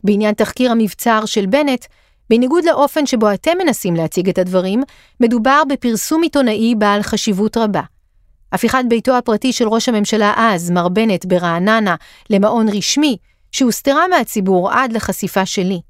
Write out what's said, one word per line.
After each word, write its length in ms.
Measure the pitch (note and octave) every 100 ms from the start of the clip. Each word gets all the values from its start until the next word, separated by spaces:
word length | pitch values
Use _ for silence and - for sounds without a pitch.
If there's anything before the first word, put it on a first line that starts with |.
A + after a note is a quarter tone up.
בעניין 300 | G3 G#3 G#3+
תחקיר 380 | G#3+ A3 - B3+
המבצר 540 | A3+ A3 - A#3+ A3 G#3+
של 200 | - G3
בנט, 400 | C4+ D4 B3+ - _ _ _ _
בניגוד 360 | A3+ B3+ E4 E4+
לאופן 400 | C#4+ C#4+ D#4+ C#4+
שבו 280 | B3 G#3+
אתם 180 | G3 - F4
מנסים 320 | F4+ A3+ F#3 E3
להציג 340 | D#3+ - F#3
את 80 | F3+
הדברים, 460 | F3+ F#3 F#3 G#3 C#4 - _ _
מדובר 420 | A#3 A#3 A3+ C#4+ D4+
בפרסום 540 | C#4+ B3 A3+ - D#4+
עיתונאי 520 | E4 C#4+ B3+ G#3+ A3+ A#3
בעל 240 | G#3 G3+
חשיבות 560 | G#3 G#3 - F#3+ G#3+ A#3
רבה. 240 | A3 F3 - _ _ _ _ _ _
הפיכת 320 | F#3 A3+ C4 B3
ביתו 280 | A3+ A#3 B3
הפרטי 360 | A#3+ G#3+ C4
של 140 | - A3
ראש 220 | A3+ -
הממשלה 440 | A3 G#3 A3 G#3 G#3
אז, 340 | A3+ F#3 F3
מר 180 | F3 F3
בנט, 360 | F3+ A3+ F#3 F#3
ברעננה, 680 | F3+ E3+ E3+ F#3+ A3 G#3 D#3+ - - _
למעון 400 | G3 G#3 A#3 A3
רשמי, 480 | G3+ - - D4+ G#3+ _ _ _
שהוסתרה 560 | - B3+ - - C#4 F4+
מהציבור 640 | F4 A3 A3 F#3+ F#3 F#3
עד 220 | - C4
לחשיפה 520 | A3 - - F#3+ - F#3+
שלי. 360 | - F#3 F#3 -